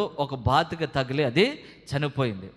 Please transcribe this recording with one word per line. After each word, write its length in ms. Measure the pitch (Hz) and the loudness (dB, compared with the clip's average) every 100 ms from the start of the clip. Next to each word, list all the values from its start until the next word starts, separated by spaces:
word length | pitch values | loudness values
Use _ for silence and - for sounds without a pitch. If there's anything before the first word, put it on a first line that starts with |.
| 202 - | 0 -2
ఒక 160 | 139 135 | -4 -2
బాతుకి 420 | 117 139 165 170 151 | 2 4 2 -2 -4
తగిలి 380 | 139 127 135 | -2 -2 0
అది 220 | 143 120 226 294 - - - | 0 4 2 0 -12 -20 -6
చనిపోయింది, 640 | 143 147 135 127 98 92 | -2 -2 0 -2 -2 -10